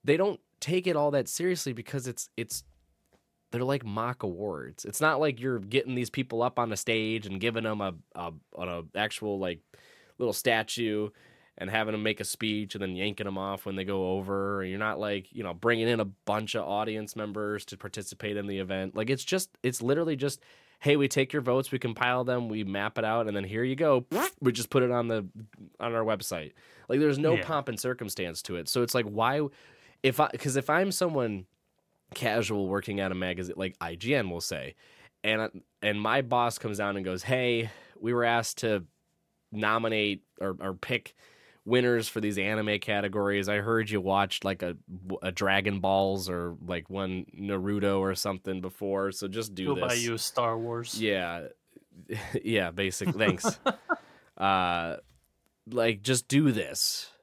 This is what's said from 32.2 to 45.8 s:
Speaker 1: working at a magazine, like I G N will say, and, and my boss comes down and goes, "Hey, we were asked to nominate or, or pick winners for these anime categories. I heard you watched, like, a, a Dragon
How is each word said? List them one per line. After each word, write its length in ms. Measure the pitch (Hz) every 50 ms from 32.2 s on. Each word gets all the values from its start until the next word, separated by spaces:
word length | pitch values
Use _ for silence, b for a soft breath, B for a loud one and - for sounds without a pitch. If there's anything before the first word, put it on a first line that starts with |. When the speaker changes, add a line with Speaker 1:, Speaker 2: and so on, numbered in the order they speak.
| - 113 107 120 107 95 110 101 98 92
Speaker 1:
working 320 | 98 101 - 110 101 101
at 120 | 98 95
a 20 | 92
magazine, 380 | 92 92 92 90 87 90 87 - -
like 180 | 95 92 - _
I 160 | - 82 85
G 180 | 87 98 120 147
N 160 | 135 107 92
will 100 | 85 85
say, 360 | - - 92 71 65 67 - B B B B B B B B _ -
and, 380 | 107 110 110 110 - - 95 - _ _ _
and 180 | - 107 104 104
my 220 | 104 110 117 139
boss 340 | 131 120 127 120 120 120 - -
comes 200 | - 110 104 101
down 180 | 104 101 98
and 80 | 98 92
goes, 180 | 92 92 92 -
"Hey, 460 | 120 131 127 127 123 120 117 113 110 B B B B B -
we 120 | - 117 123
were 100 | 120 120
asked 340 | 117 117 117 113 - - -
to 280 | - 113 107 98 85 - _ _ _ _ _ _ _ _ _ _ _ _
nominate 680 | 107 107 107 104 110 113 113 113 110 107 104 104 98 95 _ _ _ -
or, 160 | 92 98 92 90
or 140 | 92 95 92
pick 400 | 92 - - 123 110 _ - b b b b b b b b b b b
winners 420 | 104 123 127 123 123 120 117 110 -
for 120 | - 113
these 160 | 104 104 101 101
anime 400 | 95 101 107 110 107 107 104 101
categories. 640 | - - 104 101 101 98 95 104 98 101 101 101 95 101
I 80 | 104 104
heard 320 | 101 113 113 113 110 107
you 100 | 107 101
watched, 420 | 90 95 95 98 98 98 - - -
like, 180 | 98 95 92
a, 140 | 92 87 87 - - - 90 87 92 92 95 -
a 80 | - 92
Dragon 480 | 90 - 104 98 98 98 95 104 98 98